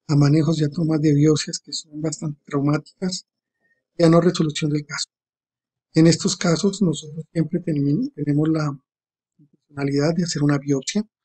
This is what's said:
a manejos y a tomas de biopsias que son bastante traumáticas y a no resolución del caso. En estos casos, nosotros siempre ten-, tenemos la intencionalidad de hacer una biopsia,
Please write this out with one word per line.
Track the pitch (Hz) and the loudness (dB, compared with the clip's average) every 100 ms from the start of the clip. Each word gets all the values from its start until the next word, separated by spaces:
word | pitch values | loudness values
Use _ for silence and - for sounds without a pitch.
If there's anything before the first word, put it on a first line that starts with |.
| - | 0
a | 147 | 2
manejos | 143 156 156 156 | 4 4 2 0
y | |
a | 151 | -2
tomas | 160 160 156 | -2 -2 0
de | 156 | 2
biopsias | 143 151 151 - 165 | 4 4 2 -2 -12
que | - | -12
son | 135 160 151 | -16 -14 -8
bastante | 160 151 160 147 | -8 -6 -10 -10
traumáticas | - 143 143 151 - - 185 185 - _ _ _ _ _ _ - | -8 -2 0 -2 -4 -10 -8 -8 -14 _ _ _ _ _ _ 2
y | |
a | 165 | 4
no | 165 | 6
resolución | 175 - 156 147 156 | 4 0 -2 -4 -4
del | 151 | -4
caso. | 151 - - _ _ _ _ _ _ _ _ | -6 -10 -12 _ _ _ _ _ _ _ _
En | 165 165 | 4 4
estos | 160 196 - | 4 0 -2
casos, | 180 160 196 190 | -2 0 -2 0
nosotros | 185 147 151 160 - | -2 -2 -8 -14 -8
siempre | 165 165 175 | -4 -4 -4
ten-, | 180 147 143 156 269 | -4 -2 0 -2 -4
tenemos | - 147 143 156 | -6 -2 0 0
la | 160 151 143 _ _ _ _ _ _ 147 _ _ | 0 -4 -6 _ _ _ _ _ _ _ _ _
intencionalidad | 147 139 143 147 | -6 -2 0 0
de | 165 | 0
hacer | 170 147 | -2 0
una | 143 143 | 0 0
biopsia, | 143 139 - 208 214 _ | 0 -2 -2 -4 -6 _